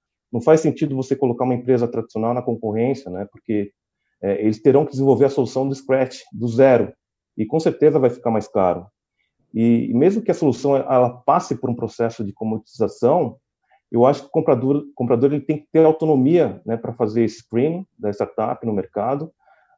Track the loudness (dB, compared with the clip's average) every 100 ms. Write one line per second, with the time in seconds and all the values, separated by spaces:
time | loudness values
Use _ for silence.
0 | _ _ _ -4 2 2 2 -2 -4 -4
1 | -4 -2 -2 -2 -2 -2 0 0 0 -4
2 | -8 -4 -4 -2 -4 -6 -4 -2 -2 -4
3 | -8 -10 -10 -12 -6 -4 -4 _ _ _
4 | _ _ -4 0 0 0 4 4 2 0
5 | 2 4 2 2 -4 -2 -4 -6 -2 -2
6 | -2 -6 -18 -8 -4 4 4 4 2 -8
7 | _ _ _ -8 -4 -2 -2 2 2 4
8 | 0 0 -4 -4 -2 0 0 0 -6 _
9 | _ _ _ _ _ -2 2 2 2 2
10 | 2 0 -2 0 0 0 0 0 2 2
11 | 2 -2 0 0 0 -6 -4 -6 -6 -4
12 | -4 -4 -10 -8 -6 -6 -8 -4 -4 0
13 | 2 2 0 -6 _ _ _ _ _ 2
14 | 4 2 -2 -4 0 0 0 -2 -4 -6
15 | -2 2 2 0 -4 -6 -2 4 4 4
16 | 2 2 4 2 2 -2 -8 -6 -6 -4
17 | -2 0 0 -2 -6 -2 -2 -4 -10 _
18 | -6 -4 -6 -4 -4 -4 -4 -4 -6 -6
19 | -4 -4 -8 _ _ _ _